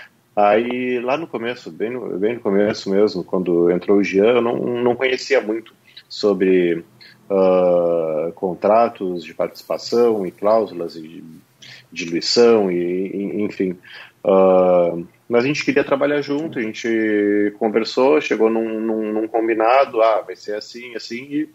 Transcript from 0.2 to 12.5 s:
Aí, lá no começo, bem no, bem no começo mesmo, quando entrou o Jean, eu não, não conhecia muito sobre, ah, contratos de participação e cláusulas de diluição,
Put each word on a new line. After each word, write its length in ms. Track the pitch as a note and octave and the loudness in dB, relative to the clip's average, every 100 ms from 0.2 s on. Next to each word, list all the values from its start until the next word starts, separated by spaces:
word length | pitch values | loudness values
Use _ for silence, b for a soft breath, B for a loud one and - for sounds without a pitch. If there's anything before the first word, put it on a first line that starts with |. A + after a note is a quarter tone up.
| _ - | _ 2
Aí, 640 | G#2 G#2+ A#2+ B2 B2+ B2 | 4 4 2 -4 -2 -2
lá 180 | A#2+ D3 | -2 -4
no 100 | E3 | -4
começo, 440 | A#2+ A#2 B2 - | -8 -6 -8 -12
bem 180 | D#2+ G#2+ | -8 -6
no, 280 | B2+ F#2+ F2+ | -6 -8 -4
bem 160 | G#2+ A#2+ | -2 -2
no 40 | |
começo 500 | A2 G2 G#2 A2 G2 | 0 2 0 -2 -2
mesmo, 340 | G2 G#2+ F2+ | 2 2 0
quando 480 | E2 F#2+ F2+ E2+ F2 | -4 -2 0 2 2
entrou 260 | F2+ - G2+ | 2 2 2
o 60 | |
Jean, 320 | F#2 F#2+ G#2+ B2 | 2 2 4 2
eu 60 | |
não, 160 | A#2 C3+ | 0 -2
não 380 | C3 A#2+ B2 A#2+ | -4 -2 -2 0
conhecia 460 | C3 B2+ - C3 | -2 -4 0 0
muito 320 | G#2+ A2+ - _ _ B B | 0 -4 -8 _ _ B B
sobre, 800 | - G#2 F#2+ F#2+ F#2 F2 E2+ - _ B B - | -2 0 2 4 4 2 -2 -6 _ B B -4
ah, 1000 | G2 F#2 F#2 F2+ F2 F2 E2+ D#2+ D#2 E2 - | 2 4 4 4 2 2 0 -2 -4 -6 -4
contratos 880 | F#2+ E2+ G2+ A2 A#2 - F#2+ F2+ | -6 -2 2 4 2 -2 -6 -6
de 100 | D#2+ | -8
participação 920 | - E2+ - - E2 - A#2 A#2+ G#2+ F2+ | -8 -8 -8 -10 -10 -2 2 2 2 -4
e 60 | |
cláusulas 640 | - G2+ A2 F#2+ F2 E2+ | -4 0 2 0 -6 -10
de 300 | E2 D#2+ E2 D#2+ D#2+ _ _ B B B | -12 -18 -18 -20 -20 _ _ B B B
diluição, 800 | E2 E2+ E2+ - B2 A#2 | -12 -6 -4 0 4 6